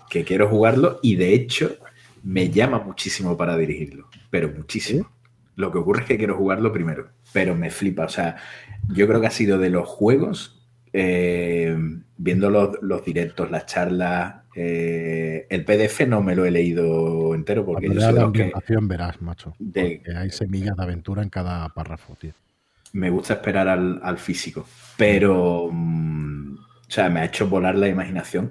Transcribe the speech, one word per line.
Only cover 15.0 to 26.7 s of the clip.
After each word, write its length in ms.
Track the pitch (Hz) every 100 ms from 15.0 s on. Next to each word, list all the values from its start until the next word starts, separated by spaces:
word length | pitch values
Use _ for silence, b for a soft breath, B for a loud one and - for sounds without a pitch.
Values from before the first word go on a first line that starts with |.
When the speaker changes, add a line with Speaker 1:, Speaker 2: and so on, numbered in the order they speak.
| 82 82 80 80 -
Speaker 1:
el 160 | 90
P 120 | 80 104
D 80 |
F 240 | 107 - 135
no 140 | 110
me 120 | 95
lo 100 | 90
he 60 | 90
leído 840 | 85 87 82 82 82 82 82 82 80
entero 280 | 78 104
porque 220 | 98 85 98
Speaker 2:
Cuando 80 |
Speaker 1:
yo 60 | 101
Speaker 2:
leas 100 | 113
Speaker 1:
soy 40 |
de 40 | 120
Speaker 2:
la 40 | 110
Speaker 1:
los 60 |
que 100 | 107
Speaker 2:
ambientación 460 | 98 101 - 113 107
verás, 340 | 90 87 -
macho, 320 | 85 85 80 -
Speaker 1:
de 400 | 104 95 90 82
Speaker 2:
porque 160 | - 85
hay 120 | 95
semillas 460 | - 98 95 101 95
de 60 |
aventura 400 | 90 85 90 98
en 60 | 104
cada 380 | 92 90 87 80
párrafo, 480 | - 76 80 - 69
tío. 120 | 80 - _ _ _ _ -
Speaker 1:
Me 180 | 101 92
gusta 240 | 90 -
esperar 340 | - - 95 95
al, 320 | 92 90 90
al 160 | 90 87
físico, 480 | - 85 - - - - - -
pero, 720 | 107 98 101 92 90 87 85
mm, 840 | 85 82 80 80 78 73 73 71 69
o 340 | -